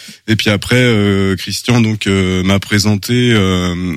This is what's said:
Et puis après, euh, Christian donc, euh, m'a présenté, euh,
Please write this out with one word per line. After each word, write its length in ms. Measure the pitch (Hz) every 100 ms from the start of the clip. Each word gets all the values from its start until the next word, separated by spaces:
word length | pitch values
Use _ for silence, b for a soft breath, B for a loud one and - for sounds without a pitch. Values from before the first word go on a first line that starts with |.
| B B -
Et 80 | 110
puis 140 | 110
après, 260 | 101 - 123
euh, 600 | 123 110 101 98 98 95
Christian 440 | - 101 - 120
donc, 260 | 110 104 98
euh, 360 | 98 92 92
m'a 160 | 92 98
présenté, 720 | - 104 101 101 - 123 123
euh, 420 | 113 95 92 90 87 90